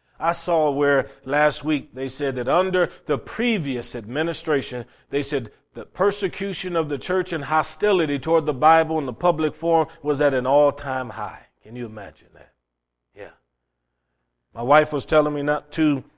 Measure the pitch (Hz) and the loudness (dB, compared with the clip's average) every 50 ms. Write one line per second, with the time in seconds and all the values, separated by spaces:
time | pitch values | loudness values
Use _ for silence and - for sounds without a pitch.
0 | _ _ _ - 135 165 175 - - - 170 165 156 151 139 139 147 143 143 139 | _ _ _ -4 -2 -2 -2 -2 -2 0 2 2 2 2 2 2 2 4 4 2
1 | 127 - - - - 131 139 147 151 151 143 - - 151 156 143 - - - 123 | 2 -2 -8 -14 -8 -4 0 2 2 2 2 0 -2 -2 -2 -2 -2 -6 -8 -8
2 | 135 135 - - 147 139 127 127 120 120 143 170 185 190 175 185 175 - - - | -8 -8 -6 -4 -4 -4 -2 -2 -2 0 2 2 2 2 0 0 0 0 -2 -8
3 | _ - 151 135 - - - - 233 247 226 202 147 139 131 120 117 - - 123 | _ -4 -4 -4 -4 -6 -6 -2 0 0 0 0 -2 -2 -4 -4 -6 -6 -8 -10
4 | 107 107 123 147 160 170 165 - - 165 156 139 127 - 127 123 120 - _ _ | -10 -6 -4 -4 -2 -2 -4 -4 -2 0 0 0 -2 -4 -6 -8 -10 -10 _ _
5 | _ _ 139 143 143 - 147 135 120 - - _ _ _ _ 120 110 - _ - | _ _ -4 -4 -2 -2 -2 -4 -4 -6 -12 _ _ _ _ -16 -16 -14 _ 0
6 | 185 202 196 - 202 180 - - 196 196 190 - - 185 175 170 160 143 147 127 | 0 0 2 0 -4 -6 -4 -4 -6 -6 -6 -6 -6 -4 -2 -2 -2 -2 -4 -6
7 | - - 180 190 175 - 175 156 143 127 156 160 147 - - - 202 208 202 185 | -4 -2 -2 -2 -2 -2 -4 -6 -4 0 0 0 0 0 -4 -2 0 2 2 2
8 | 165 143 143 139 - 160 165 165 151 147 143 127 139 156 160 165 160 151 160 156 | 2 0 -2 -4 0 2 2 2 2 0 0 2 6 6 6 6 4 2 0 -4
9 | 143 135 113 - - 175 170 147 156 156 151 - - 170 165 160 156 - - - | -4 -4 -6 0 0 2 2 2 0 -2 -2 -2 0 2 4 4 2 0 -4 -6
10 | - 151 147 135 147 143 131 127 123 131 139 147 147 143 139 - - 139 131 131 | -4 -2 0 2 2 2 2 2 2 4 4 6 6 4 2 0 -6 -6 -6 -6
11 | 127 120 107 - 107 98 90 - - _ _ _ _ - 117 123 120 110 107 107 | -6 -8 -10 -10 -10 -10 -12 -14 -20 _ _ _ _ -16 -12 -10 -10 -10 -10 -12
12 | 101 80 76 _ _ _ - 80 69 - _ _ _ _ _ _ _ _ _ _ | -14 -16 -18 _ _ _ -20 -20 -20 -20 _ _ _ _ _ _ _ _ _ _
13 | _ _ _ 98 101 82 - _ _ _ _ _ _ _ _ _ _ _ _ _ | _ _ _ -20 -20 -20 -20 _ _ _ _ _ _ _ _ _ _ _ _ _
14 | _ _ _ _ _ _ _ _ _ _ - 113 120 123 143 156 151 147 151 143 | _ _ _ _ _ _ _ _ _ _ -12 -6 0 4 4 4 4 4 0 -6
15 | - - 160 156 147 151 147 147 143 147 147 147 - - - - 160 151 143 131 | -4 2 2 2 2 2 0 -2 -2 -2 -2 -2 -4 -6 -2 0 2 2 2 0
16 | 123 - _ | -4 -10 _